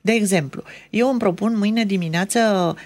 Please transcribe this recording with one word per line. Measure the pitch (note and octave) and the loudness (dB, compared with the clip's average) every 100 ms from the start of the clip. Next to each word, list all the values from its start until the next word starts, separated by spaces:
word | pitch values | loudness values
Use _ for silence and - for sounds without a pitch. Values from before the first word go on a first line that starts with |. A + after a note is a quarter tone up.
De | G3+ | 0
exemplu, | A3+ G3+ F#3 C3+ - - - - | 0 2 0 -2 -10 -16 -20 -6
eu | G#3+ B3+ | 0 0
îmi | B3 | 2
propun | G#3+ F3 G#3+ A3 | 0 0 -2 0
mâine | G#3 A3+ G#3 | 0 0 0
dimineață, | G3 E3 E3+ G3 A#3 A3 F#3+ F3 - | 0 -2 -2 0 2 2 2 0 -2